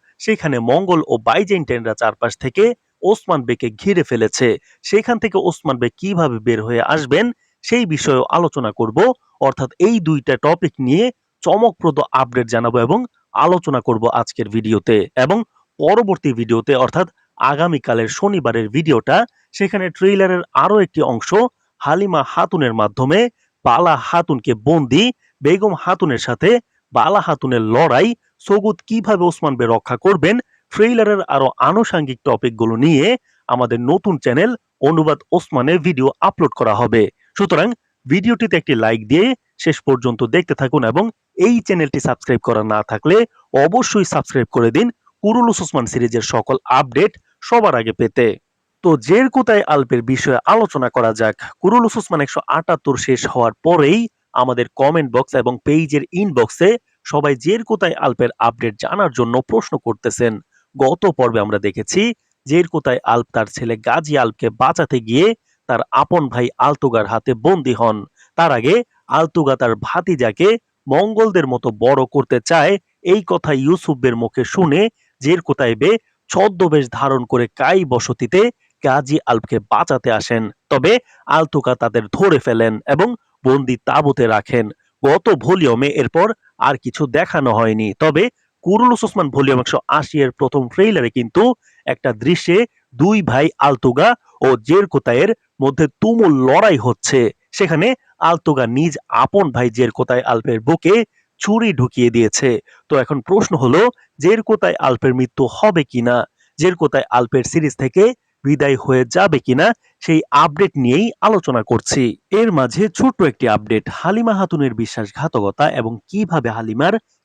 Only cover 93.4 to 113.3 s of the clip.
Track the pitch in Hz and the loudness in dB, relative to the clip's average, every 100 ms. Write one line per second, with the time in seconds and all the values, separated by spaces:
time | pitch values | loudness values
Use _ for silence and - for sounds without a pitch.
93.4 | 160 - 143 135 135 123 208 240 _ - | 0 0 0 2 0 2 2 0 _ -2
94.4 | 131 123 113 180 196 135 - 120 196 226 | 0 2 2 2 2 -2 0 2 0 -2
95.4 | _ - 135 135 151 - 214 233 196 139 | _ -4 -2 0 -2 0 0 2 2 4
96.4 | 127 156 214 143 110 117 - 135 113 - | 4 4 4 2 0 -2 0 2 2 -2
97.4 | _ - 190 156 208 262 _ - 160 170 | _ -4 0 0 0 -2 _ -2 0 0
98.4 | - 135 117 123 165 - - 113 135 202 | 0 0 0 0 -2 -4 -4 0 2 2
99.4 | 170 120 123 113 123 - 131 123 120 117 | 0 0 -2 0 -2 -2 -2 -2 0 -2
100.4 | 113 113 113 170 160 220 220 _ _ - | -2 -4 -2 0 2 2 0 _ _ -8
101.4 | - 220 226 135 123 - 120 117 110 - | -2 0 0 0 -2 0 2 2 0 0
102.4 | 135 113 - _ - 147 123 143 - 196 | -2 -2 -6 _ -2 -2 0 -4 0 0
103.4 | 190 160 123 151 240 - _ - 156 226 | 0 0 2 2 2 -2 _ -4 0 0
104.4 | 214 214 180 - 143 123 135 127 127 - | 0 0 0 0 -2 0 0 0 -2 -2
105.4 | 123 - 214 170 143 123 117 120 107 _ | -4 0 0 2 -2 -2 0 0 -2 _
106.4 | _ - 175 175 147 135 - 123 120 135 | _ -2 -2 0 0 0 0 0 0 -2
107.4 | - 165 151 - 135 180 220 254 _ _ | -2 -2 -2 -2 -2 2 2 0 _ _
108.4 | 139 143 143 131 - 127 123 180 196 147 | -2 0 2 0 2 0 2 2 2 2
109.4 | - 127 - 233 _ _ - 160 - 139 | 0 2 2 0 _ _ 0 0 2 2
110.4 | 160 147 196 143 120 139 226 - 202 208 | 2 2 -2 0 0 2 0 -2 0 0
111.4 | 156 123 110 113 - - 123 - _ 202 | 0 -2 0 -2 -2 -2 -2 -4 _ 0
112.4 | 226 160 123 147 208 - 262 - 165 | 2 2 0 0 -2 0 0 2 -2